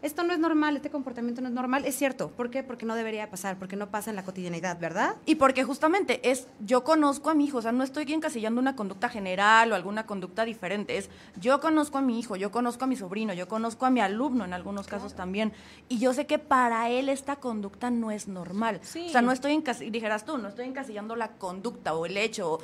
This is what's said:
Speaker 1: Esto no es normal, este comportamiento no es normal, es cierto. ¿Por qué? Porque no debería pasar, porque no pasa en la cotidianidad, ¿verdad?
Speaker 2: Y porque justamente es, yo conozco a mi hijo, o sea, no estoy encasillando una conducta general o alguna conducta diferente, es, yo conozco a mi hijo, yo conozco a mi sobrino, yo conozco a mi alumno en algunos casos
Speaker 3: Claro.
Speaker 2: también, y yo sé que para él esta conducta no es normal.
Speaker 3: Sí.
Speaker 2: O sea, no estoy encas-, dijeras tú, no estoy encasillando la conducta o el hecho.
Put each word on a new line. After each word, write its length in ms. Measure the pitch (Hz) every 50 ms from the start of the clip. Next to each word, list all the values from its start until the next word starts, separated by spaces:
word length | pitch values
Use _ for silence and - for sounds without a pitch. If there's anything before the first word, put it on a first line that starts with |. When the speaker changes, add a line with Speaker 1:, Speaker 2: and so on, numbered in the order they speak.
Speaker 1:
Esto 200 | - 294 294 -
no 120 | 349 339 359
es 40 | 320
normal, 380 | 320 330 320 311 302 302 294
este 140 | 269 - 294
comportamiento 500 | - 294 262 262 240 247 233 240 240 247
no 80 | 254 254
es 60 | 233
normal, 320 | 254 254 247 254 285 -
es 100 | 262 269
cierto. 320 | - 294 269 262 - 180 147
¿Por 200 | - - 240 240
qué? 120 | 240 269
Porque 220 | 262 269 233 233 226
no 100 | 226 226
debería 360 | 233 226 220 220 214 214 214
pasar, 280 | - 185 - 196 185 190
porque 180 | 190 185 190
no 120 | 202 208 202
pasa 220 | 202 214 185 226
en 60 | 220
la 80 | 190 185
cotidianidad, 540 | 190 185 190 180 175 175 165 165 185 180 165
¿verdad? 360 | 170 160 160 190 247 339 440 - -
Speaker 2:
Y 120 | - 320
porque 280 | 311 320 277 262 262 262
justamente 560 | - 277 - 302 311 339 403 359 - 240 - - 233
es, 160 | 269 262 - - - - 214
yo 200 | 196 247 247 247
conozco 460 | 302 320 320 302 285 277 277 - 302
a 40 | 320
mi 120 | 302 285
hijo, 120 | 285 285 247
o 40 |
sea, 100 | 214 226
no 100 | 233 254
estoy 300 | 262 262 262 302 302 247
encasillando 480 | 302 320 311 311 214 233 208 220 226 240
una 160 | 254 269 269
conducta 320 | 269 208 190 196 190 226 240
general 640 | 240 220 196 185 185 185 202 208 220 226 226 233
o 20 | 214
alguna 300 | 185 170 190 208 220 220
conducta 400 | - 208 196 180 180 180 202 226
diferente, 540 | 233 220 226 - 175 190 208 202 - 123 185
es, 100 | 196 - - - - - - -
yo 200 | 175 233 269 277
conozco 340 | 277 320 311 311 294 294 -
a 60 | 277
mi 160 | 269 262 226 226
hijo, 160 | 233 - 208
yo 160 | 185 190 208
conozco 320 | 196 233 247 240 240 240 262
a 20 |
mi 80 | 262 254
sobrino, 380 | - 196 175 185 214 220 214
yo 160 | 185 175 180 180
conozco 380 | 220 220 226 233 226 - 254
a 40 | 254
mi 100 | 262 247
alumno 440 | 208 190 196 220 262 302 247 247 202
en 80 | 180
algunos 340 | 180 180 180 196 202 202 196
casos 280 | - 208 202 202 208 -
Speaker 3:
Claro. 20 | - 185
Speaker 2:
también, 280 | 180 185 202 220 214 208 - - - - - - -
y 100 | 254 220
yo 140 | 233 254
sé 140 | 254 254 294
que 120 | 285 302 302
para 520 | 302 - 277 254 254 240 233 226 233 233
él 180 | 240 254 277 277
esta 280 | 277 269 - - 285
conducta 540 | 277 - 254 226 214 202 202 202 - 240 247
no 200 | 247 233 226 220
es 180 | 214 208 - 202
normal. 520 | 190 180 175 175 180 202 226 226 208 170
Speaker 3:
Sí. 240 | - - - 330 339 339
Speaker 2:
O 20 |
sea, 120 | 311 247
no 100 | 240 247
estoy 220 | 262 254 254 285 294
encas-, 240 | 311 311 269 233 233 - 226
dijeras 360 | 214 233 220 214 214 214 214
tú, 100 | - 320
no 120 | 262 208 196
estoy 180 | 196 - 247
encasillando 500 | 254 262 269 269 - 214 202 208 220 233
la 120 | 233 226 220
conducta 640 | 226 - - 185 180 190 185 240 214 - - 180 156
o 100 | 165 165
el 140 | 175 190 202
hecho. 400 | 214 220 220 - 190 160 151 -